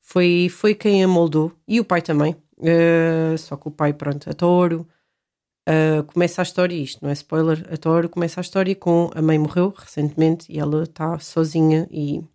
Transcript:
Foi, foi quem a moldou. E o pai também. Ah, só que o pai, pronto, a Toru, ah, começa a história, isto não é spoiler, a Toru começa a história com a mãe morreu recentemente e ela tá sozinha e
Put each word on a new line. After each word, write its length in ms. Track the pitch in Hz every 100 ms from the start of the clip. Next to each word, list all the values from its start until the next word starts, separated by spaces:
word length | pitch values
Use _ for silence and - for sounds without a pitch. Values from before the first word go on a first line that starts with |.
Foi, 480 | _ 185 180 175 175
foi 240 | - 208
quem 280 | 208 214 202
a 40 | 185
moldou. 440 | 180 170 156 156 - -
E 120 | 220
o 40 |
pai 180 | 226 175
também. 340 | 165 151 151 156 _ _
Ah, 760 | 165 170 170 165 165 165 160 160
só 180 | - 143
que 120 | 156
o 20 |
pai, 220 | 151 147
pronto, 360 | 147 147 143 -
a 60 |
Toru, 540 | - 175 180 180 165 165 _ _ _ _ _ _ _ -
ah, 340 | 156 156 156
começa 360 | 151 - 170 175
a 40 |
história, 300 | 180 - 180
isto 280 | 175 135 -
não 80 | 143
é 20 |
spoiler, 540 | 143 - 160 160 156 -
a 60 | 156
Toru 320 | 160 165 170
começa 320 | 175 170 175
a 20 |
história 320 | 175 196 185
com 360 | 190 - 170 170
a 60 | -
mãe 180 | 156 156
morreu 360 | 151 180 185 190
recentemente 760 | - - 147 147 160 165 -
e 80 | 151
ela 280 | 147 151 160
tá 320 | - 160 165
sozinha 720 | - - 160 160 160 156 165
e 340 | - 147 143 160